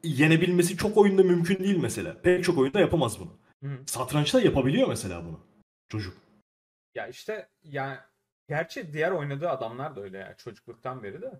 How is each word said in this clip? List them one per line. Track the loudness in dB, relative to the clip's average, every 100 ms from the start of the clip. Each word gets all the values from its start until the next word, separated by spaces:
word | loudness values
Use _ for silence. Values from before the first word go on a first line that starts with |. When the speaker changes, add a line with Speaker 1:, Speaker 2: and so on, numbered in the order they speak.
Speaker 1:
yenebilmesi | -4 2 6 6 4 4 2 0
çok | 2 4
oyunda | 6 6
mümkün | 6 4 2 0
değil | 2 0
mesela. | 0 -4 -8 -2
Pek | 2 2
çok | 2 2
oyunda | 2 4
yapamaz | 2 2 0 -4
bunu. | -14 -18 _ _
Speaker 2:
Hı. | -14 -12 -10
Speaker 1:
Satrançta | -8 -2 0 2 4
yapabiliyor | 4 4 2 2 0
mesela | 0 -6 -10
bunu | -12 -16 _ _ _ _ _
çocuk. | -10 -10 -16 _ _ _ _ _ _ _
Speaker 2:
Ya | -14 -14
işte, | -14 -12 -12 -12 _
yani | -12 -10 -8 -10 _ _ _ _ _
gerçi | -6 -6 -10 -10
diğer | -4 -2
oynadığı | -2 -4 -6 -4
adamlar | -4 -6 -8 -12 -12
da |
öyle | -14 -14
ya, | -16 -16
çocukluktan | -18 -18 -20 -14 -12 -12
beri | -12 -12
de. | -14